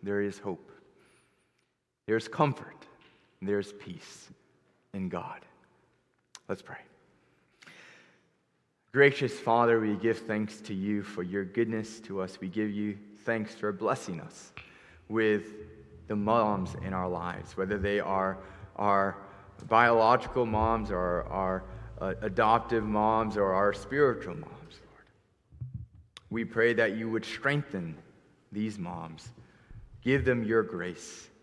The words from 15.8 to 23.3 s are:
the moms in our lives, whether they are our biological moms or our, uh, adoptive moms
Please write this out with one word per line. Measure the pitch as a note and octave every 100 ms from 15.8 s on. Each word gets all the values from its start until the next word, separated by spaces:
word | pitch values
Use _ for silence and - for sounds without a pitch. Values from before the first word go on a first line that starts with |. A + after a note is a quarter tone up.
| - - -
the | G#2+
moms | G#2 A#2 G#2+ G2+ F2+ - F#2
in |
our | F#2 F#2
lives, | F2 F2 F#2 - -
whether | F#2+ G#2
they | G2 G2+
are | F#2 F#2+ F#2+ F#2+ - - - -
our | G#2 G2 G2 - - - - - -
biological | A2+ A#2+ A#2 A2 B2+ - C3 A#2+
moms | A2 A2+ A2+ G#2
or | F#2+ F2+ F2 -
our, | F#2 F#2+ F#2 - - - -
uh, | F#2+ F#2
adoptive | G#2+ F#2+ A2 A2+ A2+ A#2
moms | G#2+ G#2+ G#2+ A2 A2